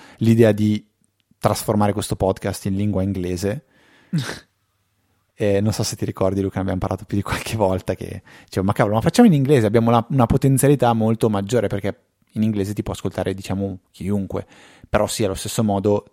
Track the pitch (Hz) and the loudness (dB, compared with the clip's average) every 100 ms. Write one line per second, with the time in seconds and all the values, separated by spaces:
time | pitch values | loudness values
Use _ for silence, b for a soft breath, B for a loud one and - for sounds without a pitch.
0 | B B 113 113 113 104 107 107 - _ | B B 2 6 6 4 0 -2 -6 _
1 | _ _ _ _ - 104 - 107 104 101 | _ _ _ _ -2 -2 0 0 0 0
2 | 101 104 95 95 104 92 107 98 104 95 | -4 -2 -2 -2 -4 -6 -6 -4 -2 -2
3 | 95 95 90 90 98 123 - b b b | -2 -4 -4 -4 -4 -4 -10 b b b
4 | b 165 123 - - _ _ _ _ _ | b -6 -6 -10 -18 _ _ _ _ _
5 | _ _ _ _ 107 98 104 - 110 - | _ _ _ _ 0 2 0 -2 -4 -4
6 | - - 95 98 98 98 95 92 95 95 | -8 -2 -2 0 -2 -4 -4 -4 -4 -6
7 | - 101 - - - 110 98 92 - 92 | -4 -4 -4 -6 -6 -2 0 0 -4 -8
8 | 90 92 B B B - 95 104 110 107 | -8 -12 B B B -4 -2 0 0 0
9 | 113 - 240 151 135 147 107 117 113 117 | 0 4 6 6 4 4 4 4 4 2
10 | 113 139 117 135 139 135 139 143 120 113 | 2 2 2 2 2 4 4 4 2 2
11 | 110 113 117 101 98 120 104 101 101 92 | 0 0 0 0 0 0 0 -2 -6 -8
12 | _ _ _ - 110 101 98 107 110 92 | _ _ _ -4 -2 0 -4 -4 -6 -6
13 | 98 - 92 98 98 95 98 95 _ _ | -6 -4 -4 -6 -6 -6 -6 -8 _ _
14 | 87 101 95 95 - b b b b 107 | -4 -4 -4 -8 -10 b b b b -2
15 | 104 - 104 95 110 - 110 98 104 104 | 0 0 -2 -2 -6 -2 0 0 2 0
16 | - | -2